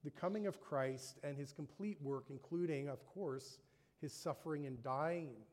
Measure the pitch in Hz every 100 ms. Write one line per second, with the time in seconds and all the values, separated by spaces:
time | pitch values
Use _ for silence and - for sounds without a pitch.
0 | 147 - 175 214 202 - - 143 135 127
1 | - - 147 139 143 - 147 - 208 180
2 | 139 139 139 139 - 170 175 143 143 131
3 | - 185 180 135 - - - - - _
4 | 147 - 170 143 165 151 143 127 120 131
5 | 156 175 160 113 110